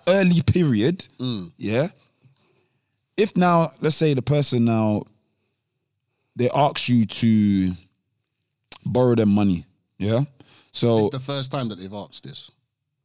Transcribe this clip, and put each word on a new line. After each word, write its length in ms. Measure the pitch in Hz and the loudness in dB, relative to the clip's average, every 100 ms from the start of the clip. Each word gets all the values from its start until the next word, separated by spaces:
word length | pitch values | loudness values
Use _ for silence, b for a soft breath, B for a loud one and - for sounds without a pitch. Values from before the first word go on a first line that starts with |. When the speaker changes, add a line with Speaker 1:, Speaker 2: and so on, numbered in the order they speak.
| - | 0
Speaker 1:
early 340 | 196 185 170 | 2 4 2
period, 640 | - 180 160 110 123 185 - - | 2 2 2 2 2 -2 -8 -10
Speaker 2:
Mm. 340 | 127 110 85 - | -8 -8 -10 -10
Speaker 1:
yeah, 320 | 98 113 170 - _ _ _ _ _ _ _ _ _ _ _ - | -4 -2 -2 -6 _ _ _ _ _ _ _ _ _ _ _ -4
if 200 | 214 - | -2 2
now, 340 | 180 170 160 - | 2 4 0 -2
let's 160 | 147 151 | -2 0
say 180 | 156 | 0
the 80 | 135 | 0
person 420 | 117 147 139 127 | 0 0 0 0
now, 380 | 117 113 110 104 - _ _ _ _ _ _ _ _ _ _ _ _ - | 0 0 0 -2 -6 _ _ _ _ _ _ _ _ _ _ _ _ -4
they 140 | 123 | -2
ask 380 | 139 139 - - | 0 0 0 0
you 160 | 123 107 | 2 0
to 640 | - 117 110 104 98 92 90 _ _ _ _ _ _ _ _ - - | 0 2 2 2 2 0 -4 _ _ _ _ _ _ _ _ -16 -12
borrow 300 | - 110 127 | -4 0 2
them 140 | 117 104 | 4 4
money, 340 | 104 101 87 - _ _ - | 2 2 0 -6 _ _ -8
yeah? 240 | 98 113 143 _ b b b | -4 -2 -4 _ b b b
So 260 | - 117 113 104 | -2 0 2 0
Speaker 2:
It's 40 | |
the 100 | 127 | -2
first 320 | 131 139 135 | -8 -8 -6
time 160 | 143 120 | -6 -8
that 80 | 90 | -10
they've 140 | 95 | -14
asked 300 | 104 92 - | -14 -14 -16
this? 260 | - - - _ _ _ _ _ | -16 -18 -20 _ _ _ _ _